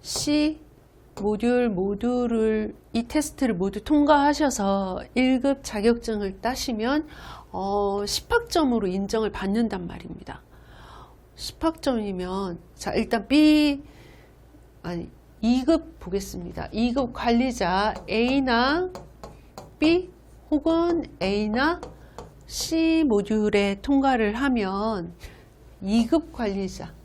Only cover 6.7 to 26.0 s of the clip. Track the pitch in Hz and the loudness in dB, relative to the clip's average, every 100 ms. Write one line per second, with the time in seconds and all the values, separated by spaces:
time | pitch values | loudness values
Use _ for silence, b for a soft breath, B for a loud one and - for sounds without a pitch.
6.7 | 220 226 294 320 B B B B 185 196 | -2 0 0 -2 B B B B -8 -2
7.7 | 202 202 202 202 - - 466 466 349 294 | 0 0 0 -2 -6 0 0 2 0 2
8.7 | 233 196 190 196 220 214 - 196 208 226 | 2 0 -2 -2 -2 -2 -2 -2 0 0
9.7 | 190 175 - - 170 - - - B B | -2 -8 -12 -14 -14 -14 -16 -18 B B
10.7 | B B B B B - - - - 320 | B B B B B -20 -14 -14 -2 -4
11.7 | 320 - 240 208 185 185 190 196 170 - | -2 -2 -2 -4 -6 -6 -4 -6 -8 -14
12.7 | - - - 233 226 196 285 302 302 294 | -10 -4 -2 0 -2 2 6 8 6 4
13.7 | 277 B B B B B B - - - | 0 B B B B B B -20 -20 -20
14.7 | - 165 175 - - - - 226 254 254 | -14 -10 -8 -10 -16 -20 -4 2 2 4
15.7 | 330 320 - - 196 196 185 175 165 - | 2 2 -14 -6 -6 -6 -10 -10 -10 -8
16.7 | 208 240 247 247 - 240 233 262 240 180 | -2 0 0 -2 -2 2 2 2 0 0
17.7 | 185 208 - - 214 240 269 262 233 254 | 2 0 -2 -4 0 2 2 2 2 2
18.7 | 311 370 - - - - B B - - | 2 -2 -6 -18 -20 -20 B B -20 -20
19.7 | - 311 349 370 - - - - 302 320 | 0 2 2 0 -16 -20 -20 -4 0 2
20.7 | 330 339 339 - - 190 202 214 220 294 | 2 2 0 -4 -4 -2 0 0 0 0
21.7 | 339 - B B B - - - - - | 0 -8 B B B -20 -20 -14 -8 -2
22.7 | 320 320 320 302 208 202 214 214 208 202 | 2 4 4 4 2 2 0 2 2 2
23.7 | 196 - 277 269 254 214 214 277 240 190 | -2 2 2 4 2 0 0 0 0 0
24.7 | 196 220 208 170 170 B B B - - | -2 -2 -4 -8 -12 B B B -20 -20
25.7 | - 190 220 | -10 0 0